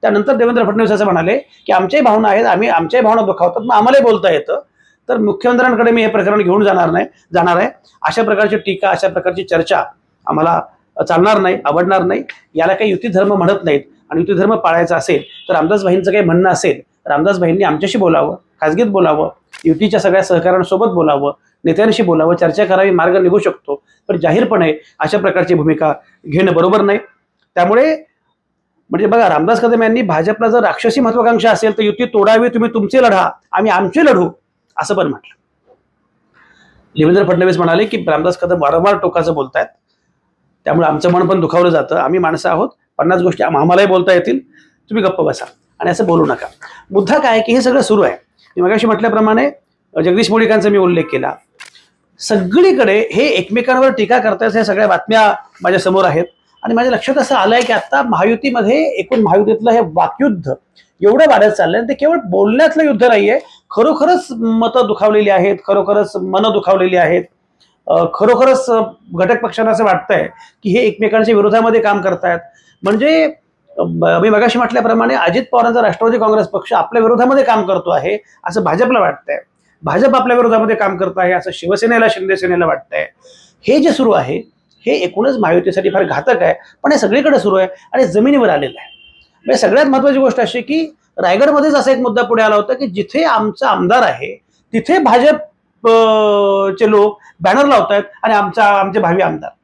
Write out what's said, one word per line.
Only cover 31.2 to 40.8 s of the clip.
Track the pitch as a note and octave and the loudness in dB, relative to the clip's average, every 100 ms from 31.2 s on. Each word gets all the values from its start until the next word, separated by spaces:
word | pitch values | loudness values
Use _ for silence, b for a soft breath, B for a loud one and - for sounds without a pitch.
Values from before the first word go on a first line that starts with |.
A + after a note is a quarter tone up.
| A3+ A#3 A3 | 0 2 2
असेल | G3+ A3 G#3+ | 0 0 -2
तर | |
युती | G#3+ G#3 | -2 -2
तोडावी, | B3 A3 G3 A3+ A#3+ | -2 0 2 2 2
तुम्ही | A#3+ A#3 | 0 -2
तुमचे | A#3 G3+ B3+ | -2 0 2
लढा, | B3 G3 E3 - _ | 2 2 -2 -6 _
आम्ही | F3 G#3+ | -2 0
आमचे | F3+ G3 C#4 | 0 0 2
लढू, | D#4 G3+ F3 - _ _ _ - | 2 2 0 -6 _ _ _ -12
असं | - | -6
पण | G3 F3 | -2 -4
म्हटलं. | B2+ - _ _ _ _ _ _ _ _ _ _ _ b b b b _ - | -6 -14 _ _ _ _ _ _ _ _ _ _ _ b b b b _ 0
देवेंद्र | D#3 F#3 | 2 2
फडणवीस | G3+ F3+ F#3 E3+ | 2 2 0 2
म्हणाले | E3+ E3 | 0 0
की, | G#3+ A3 E3+ | 0 -4 -2
"रामदास | D3+ E3+ F3+ | -2 -2 -2
कदम | F3 F3+ | -2 -2
वारंवार | C#3+ E3 F#3+ G3+ | 0 0 0 0
टोकाचं | F#3 F3 E3 | -2 -2 -2
बोलतायत, | D#3 C3 D3+ - _ _ _ _ _ _ _ _ _ | -4 -4 -4 -6 _ _ _ _ _ _ _ _ _
त्यामुळे | D3 D3 | -4 -2